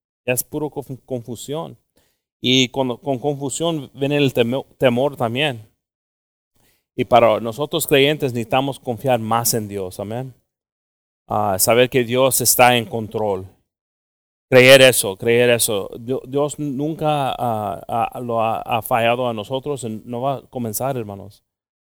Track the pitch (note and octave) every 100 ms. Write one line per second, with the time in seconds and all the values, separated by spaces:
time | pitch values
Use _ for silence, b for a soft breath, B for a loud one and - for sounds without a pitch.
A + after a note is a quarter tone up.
0 | _ _ - B2 - D3 D3+ - C3 B2+
1 | _ B2+ A#2 A2+ - D3 D#3 B2 _ _
2 | _ _ _ _ - C3 B2+ C3+ C3 A#2
3 | D3 C3 C#3+ C#3 C#3 - E3 D#3+ B2+ B2
4 | C#3 D3 C#3+ B2+ A#2 C3 - _ C3+ A#2+
5 | C#3+ C3+ A#2+ A#2+ D3+ A#2 G#2+ _ _ _
6 | _ _ _ _ _ _ _ _ _ -
7 | B2 A#2+ A#2 G#2 A2+ A2+ D3 E3+ - C#3+
8 | C#3 D3+ C#3 A#2+ A2 C3 C#3 C3 - A2
9 | C3+ B2 A2 A#2 A#2+ A#2+ G#2 G2+ F#2 -
10 | G2+ A#2 C3 A#2 _ _ _ _ _ _
11 | _ _ - A2 G#2 F#2+ - A#2 B2+ C3+
12 | A#2 B2 C3 - A#2 - B2 B2 A2 A#2
13 | G#2+ A2+ G#2+ F#2+ F#2+ _ _ _ _ _
14 | _ _ _ _ _ C3 B2+ C3+ C3 A2+
15 | G#2+ F#2+ A#2 A#2 A#2+ A#2+ - G#2 - G#2+
16 | A2+ B2+ B2+ C#3 D3 - D3 C3 D3 D#3
17 | D3+ D3 C3+ - B2 A2 G#2 F2+ - A#2
18 | A#2 B2 B2 A2+ A2+ G2+ - A#2+ - B2
19 | A#2 B2 B2 A2+ G2+ C3 D3 C#3 B2 A2
20 | A2+ A#2+ C3 C3 - C3 A#2 G#2 C3 C3
21 | G#2 G2 G2 - _ _ _ _ _